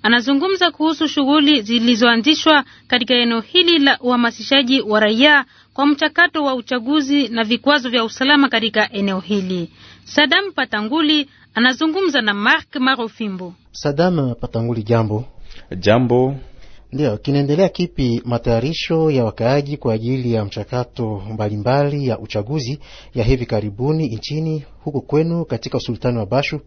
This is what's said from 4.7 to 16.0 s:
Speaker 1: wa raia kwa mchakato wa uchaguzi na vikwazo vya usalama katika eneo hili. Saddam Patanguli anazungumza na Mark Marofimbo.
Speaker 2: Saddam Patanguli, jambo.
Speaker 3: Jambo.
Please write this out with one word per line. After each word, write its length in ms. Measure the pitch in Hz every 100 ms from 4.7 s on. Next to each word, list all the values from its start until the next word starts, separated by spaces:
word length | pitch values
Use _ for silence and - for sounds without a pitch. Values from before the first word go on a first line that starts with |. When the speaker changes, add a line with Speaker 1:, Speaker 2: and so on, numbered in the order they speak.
| 269
Speaker 1:
wa 200 | 214 214
raia 440 | 214 226 294 294 254 _ _
kwa 120 | - 285
mchakato 580 | 285 311 311 349 320
wa 100 | 285
uchaguzi 760 | 262 226 247 226 302 269 285 233
na 160 | 233
vikwazo 440 | 220 240 269 294 240
vya 140 | 240
usalama 440 | 226 - 262 294 277
katika 440 | 226 220 214 214
eneo 280 | 202 202 190
hili. 500 | 180 202 185 180 165 - - -
Saddam 480 | - - 294 349 392
Patanguli 760 | 302 262 214 214 302 302 302 277 _ _
anazungumza 680 | - 247 254 320 339 370 269
na 140 | 214
Mark 420 | 202 220 311 - 294
Marofimbo. 760 | 254 262 226 - 214 185 180 180 _
Speaker 2:
Saddam 640 | - 147 143 180 170 131
Patanguli, 480 | 117 123 113 117 113
jambo. 420 | 104 117 110 107 123 - - - - 92
Speaker 3:
Jambo. 580 | 95 113